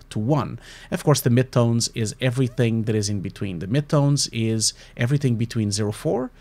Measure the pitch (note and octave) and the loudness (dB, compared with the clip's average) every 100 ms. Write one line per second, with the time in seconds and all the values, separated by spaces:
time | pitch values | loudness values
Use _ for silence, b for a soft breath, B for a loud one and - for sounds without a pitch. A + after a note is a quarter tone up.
0 | - A2 A2 D3 E2+ A#2 B B B - | -8 -6 0 0 -2 -8 B B B -2
1 | - C#3 B2+ A#2+ B2+ B2+ A#2 A#2 - - | 2 2 4 4 4 2 4 2 0 -4
2 | G#2+ - B2+ B2 B2 - A#2 A2+ A2 G#2+ | -6 -2 -2 0 -2 0 0 0 0 0
3 | G#2 G#2 F2+ - G2+ F2 F#2 C3+ D3 D3+ | 0 -4 -6 -8 -8 -6 -2 -2 0 2
4 | C#3+ C#3+ - A#2 A2+ A2+ - B B - | 2 2 0 -2 0 0 -2 B B -4
5 | A#2+ C#3+ C#3 A2 A#2 A#2 G#2 G2+ G#2 G#2 | 0 2 2 0 -2 0 0 0 -2 -4
6 | D#3+ G3+ B3+ B | -2 -2 -4 B